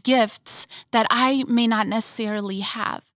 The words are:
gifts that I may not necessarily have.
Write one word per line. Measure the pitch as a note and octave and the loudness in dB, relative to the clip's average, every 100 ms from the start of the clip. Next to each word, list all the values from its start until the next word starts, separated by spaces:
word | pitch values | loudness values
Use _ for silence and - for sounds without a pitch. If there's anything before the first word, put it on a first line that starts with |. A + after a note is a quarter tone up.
gifts | - B3+ G#3+ - - - - - - | 2 2 2 -2 -2 -2 -2 -10 -2
that | A#3 - | 0 2
I | A#3 C4 C4+ - | 2 2 2 2
may | A#3 A3+ | 2 2
not | A3 G3 | 2 0
necessarily | A3 - - G#3+ G#3 G3+ F#3+ | -2 -2 -2 -4 -4 -6 -6
have. | G3 A#3 - - - | -6 -6 -6 -8 -12